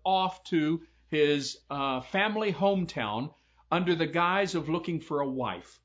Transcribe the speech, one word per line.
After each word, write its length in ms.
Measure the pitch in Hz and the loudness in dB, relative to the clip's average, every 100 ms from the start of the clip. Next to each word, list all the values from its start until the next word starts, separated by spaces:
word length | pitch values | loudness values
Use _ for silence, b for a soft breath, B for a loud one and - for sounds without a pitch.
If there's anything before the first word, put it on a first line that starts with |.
off 400 | 185 190 185 - - | 0 2 0 -4 -2
to 360 | 170 151 165 B B B | 2 2 0 B B B
his, 520 | 156 147 147 131 - - | 2 4 2 -2 -10 -8
uh, 320 | 143 139 131 | -4 -2 -2
family 500 | - 190 214 214 214 | -2 0 0 0 -2
hometown 800 | 175 196 196 170 143 107 110 147 b b b b | 2 2 2 -2 -4 -4 -4 -6 b b b b
under 220 | 170 180 | 0 2
the 140 | 165 151 | 2 0
guise 480 | 170 175 190 190 175 | 0 2 2 0 -2
of 120 | 147 | -2
looking 320 | 165 170 165 | -2 -2 -4
for 200 | - 147 | -2 -2
a 100 | 139 | -2
wife. 500 | 131 117 87 - - | -2 -4 -6 -10 -20